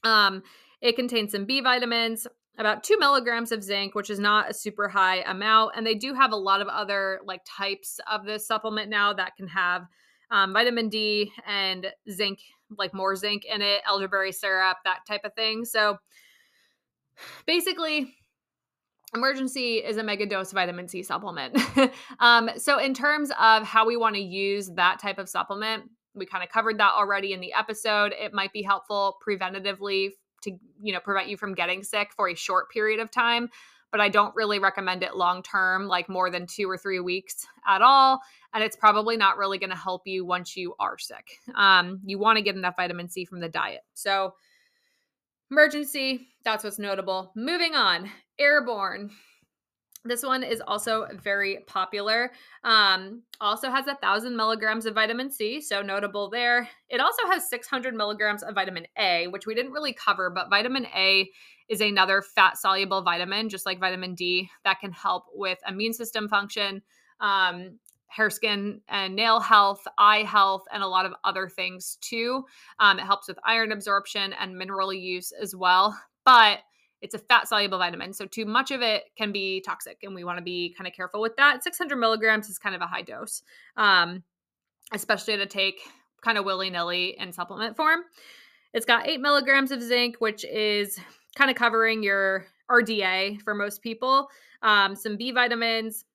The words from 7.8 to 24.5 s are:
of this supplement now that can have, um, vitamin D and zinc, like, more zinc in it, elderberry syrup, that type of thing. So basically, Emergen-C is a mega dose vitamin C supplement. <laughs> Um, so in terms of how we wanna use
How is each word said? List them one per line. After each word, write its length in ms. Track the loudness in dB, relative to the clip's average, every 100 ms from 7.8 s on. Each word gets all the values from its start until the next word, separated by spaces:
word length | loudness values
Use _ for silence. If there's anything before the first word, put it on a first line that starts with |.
| -10 -14 -6
of 140 | -6
this 220 | -4 -8 -4
supplement 440 | -4 -2 -6 -2
now 220 | 0 2
that 240 | 0 -4 -6
can 120 | -8
have, 380 | -2 0 0 -6 _ _ _ _
um, 220 | 2 2
vitamin 360 | 4 2 2 -2
D 440 | -2 -2 0 -2 -6 -8
and 460 | -4 -2 -4 -8 -12 -14
zinc, 280 | -6 -4 -6 _ _ _ -8
like, 160 | -6
more 220 | -2 -2
zinc 300 | -2 -2 -4
in 180 | -4 -4
it, 180 | 0 0 0
elderberry 460 | -2 0 -2 -2
syrup, 460 | -4 -2 2 2 0
that 220 | -2 -4 -4
type 140 | -8
of 100 | -8
thing. 300 | -4 -4 -2
So 340 | -2 2 2 2 _ _ _ _ _ _ _ _ _ _ _ _ -20 -12 0
basically, 680 | 0 0 -4 -2 -2 -4 _ _ _ _ _ _ _ _ _ -12
Emergen-C 680 | -2 -2 -2 -4 -4 -2 -2
is 140 | -2 -6
a 40 |
mega 240 | -4 -4 -2
dose 240 | -4 -4
vitamin 380 | -2 -2 -4 -10
C 160 | -12
supplement. 520 | -6 -6 -6 -10 -2 -2 0 2
<laughs> 160 | 2 2 -20 2
Um, 320 | 6 6 4 -4
so 240 | 0 0
in 120 | 0
terms 380 | 0 0 0 -2 2
of 220 | 6 6
how 240 | 4 2 4
we 100 | 2
wanna 220 | 0 -2
use 500 | -6 -4 -2